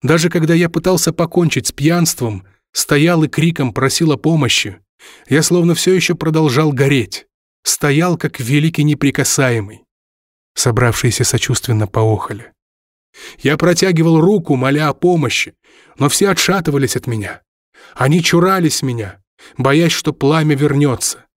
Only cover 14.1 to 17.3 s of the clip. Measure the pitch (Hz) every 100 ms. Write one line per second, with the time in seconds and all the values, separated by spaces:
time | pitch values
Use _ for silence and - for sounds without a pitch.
14.1 | 160 165 208 - 135 127 143 151 139 175
15.1 | 175 131 - - _ _ _ _ - 143
16.1 | - 202 185 - 202 165 143 131 - -
17.1 | 113 101